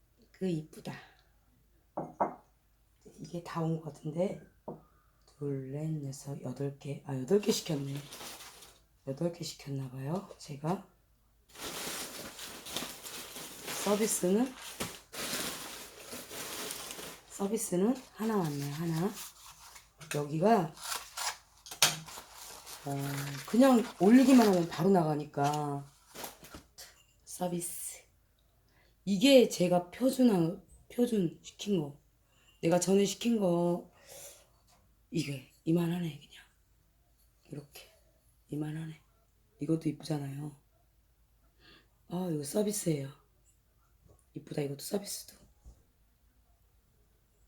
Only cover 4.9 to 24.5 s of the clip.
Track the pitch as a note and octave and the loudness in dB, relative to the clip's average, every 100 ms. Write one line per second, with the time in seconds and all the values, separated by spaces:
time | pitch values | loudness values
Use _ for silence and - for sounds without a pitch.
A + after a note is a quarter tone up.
4.9 | _ _ _ _ _ C#3+ C#3 C3 C#3+ D#3 | _ _ _ _ _ -6 -6 -6 -6 -4
5.9 | D#3 C#3 C3+ C#3 C#3+ C#3 B2+ C#3 C#3 C#3 | -4 -6 -10 -10 -10 -8 -6 -6 -6 -10
6.9 | C#3 - C3 C3 G3+ G#3 G#3+ - D3 C#3 | -10 -6 -6 2 2 2 -2 -2 -4 -4
7.9 | C#3+ - - - - - - - - _ | -8 -10 -14 -14 -14 -18 -20 -20 -20 _
8.9 | _ - C3+ E3+ E3+ D#3 - C#3+ C#3 C3 | _ -10 -4 -4 -4 -10 -12 -8 -8 -8
9.9 | C3 C3+ F3+ G3+ - - C#3 D#3 G3 - | -8 -6 -6 -6 -16 -16 -8 -4 -4 -6
10.9 | _ _ _ _ _ _ - - - - | _ _ _ _ _ _ -14 -10 -8 -8
11.9 | - - - - - - - - - - | -8 -10 -12 -14 -14 -14 -14 -10 -8 -8
12.9 | - - - - - - - - - - | -12 -14 -12 -12 -12 -14 -12 -8 -4 0
13.9 | G3+ G#3+ - F3+ G3+ C4 - - - - | 2 2 0 2 4 2 -2 -14 -10 -10
14.9 | - - - - - - - - - - | -10 -14 -10 -6 -6 -6 -8 -12 -14 -16
15.9 | - - B3 - - - - G#3+ - - | -18 -16 -14 -12 -12 -10 -8 -8 -8 -10
16.9 | - - - - - G3 G#3+ - F3+ G3+ | -12 -14 -16 -18 -6 -2 -2 0 2 2
17.9 | C4+ - - A3 G#3+ D#3+ C#3+ C#3+ D3 E3+ | 0 -6 -6 -2 0 0 -2 -6 -4 -2
18.9 | D#3+ F#3+ G#3+ - - - - - - - | 0 -2 -4 -12 -16 -20 -20 -20 -20 -20
19.9 | _ - D3 D3 D#3 G3 A3+ D#3+ - - | _ -8 -4 -2 2 4 4 2 -6 -10
20.9 | - - - - - - - - - - | -10 -10 -6 -6 -6 -16 -20 -18 2 2
21.9 | D#3+ - - - - - - - - C#3+ | 2 -10 -16 -18 -18 -18 -18 -16 -12 -6
22.9 | C#3 C#3 C#3 C#3+ C#3 - A3 C4+ A#3+ - | -4 -4 -4 -6 -8 -2 6 8 8 4
23.9 | - F3+ B3 B3+ B3+ G#3+ | 4 10 10 12 10 10